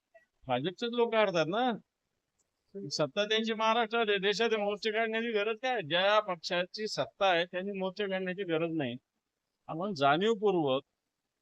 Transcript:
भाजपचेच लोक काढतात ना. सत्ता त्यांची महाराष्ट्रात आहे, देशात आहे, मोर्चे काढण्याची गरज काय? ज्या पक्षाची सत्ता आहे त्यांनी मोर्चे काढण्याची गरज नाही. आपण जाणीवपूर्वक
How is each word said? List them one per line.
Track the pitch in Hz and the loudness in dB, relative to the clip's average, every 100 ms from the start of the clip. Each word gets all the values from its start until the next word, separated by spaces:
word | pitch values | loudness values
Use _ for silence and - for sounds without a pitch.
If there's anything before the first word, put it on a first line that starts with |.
| _ _ _ _ - | _ _ _ _ -4
भाजपचेच | 123 151 180 240 | -2 -2 -4 -6
लोक | 240 233 | 0 4
काढतात | 226 208 175 156 | 6 4 4 0
ना. | 202 254 214 _ _ _ _ _ _ _ _ _ | 2 0 -2 _ _ _ _ _ _ _ _ _
सत्ता | 196 196 - 147 208 | -14 -8 -4 -2 0
त्यांची | 208 220 226 | 0 0 0
महाराष्ट्रात | 220 220 226 220 233 220 | 0 2 2 0 0 0
आहे, | 202 | 2
देशात | 190 202 233 | 0 0 0
आहे, | 220 | 0
मोर्चे | 202 208 220 | -2 -2 -4
काढण्याची | 214 226 220 233 | -2 0 -2 0
गरज | 214 208 220 | 0 -2 -2
काय? | 262 247 | -2 -4
ज्या | 156 170 190 214 | 0 2 4 4
पक्षाची | 208 175 - 180 180 - 214 | 2 -4 -4 -4 -4 -6 -8
सत्ता | - 135 - 196 | -4 -6 0 2
आहे | 170 | 2
त्यांनी | 175 180 196 196 | 0 -4 -6 -4
मोर्चे | 190 185 208 | -6 -4 -4
काढण्याची | 190 185 180 | -4 -4 -6
गरज | 185 160 170 160 | -2 -2 0 -2
नाही. | 131 123 _ _ _ _ _ _ - | -4 -6 _ _ _ _ _ _ -12
आपण | 160 196 | -6 -6
जाणीवपूर्वक | 165 139 151 208 226 208 185 147 131 - _ _ _ _ _ | 0 2 4 2 2 2 2 2 0 -4 _ _ _ _ _